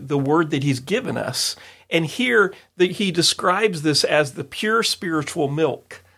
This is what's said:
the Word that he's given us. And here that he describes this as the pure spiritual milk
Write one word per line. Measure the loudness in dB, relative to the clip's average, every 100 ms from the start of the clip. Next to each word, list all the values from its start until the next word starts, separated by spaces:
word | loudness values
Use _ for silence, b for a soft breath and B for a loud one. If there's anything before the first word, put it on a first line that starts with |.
| -2
the | -2
Word | 2 2 2
that | 0
he's | 0 0
given | -2 -4 -2 -4
us. | -4 -4 -6 -6 B B B
And | -2
here | -2 -2 2 4 2 B B 0
that | 2
he | 2 0
describes | 2 0 0 0 2 0 0
this | 0 2
as | 2 2 0
the | -4
pure | -10 -6 -2 0
spiritual | 0 -4 -4 -4 -2 -2 -2
milk | 0 0 0 -10 -20 -20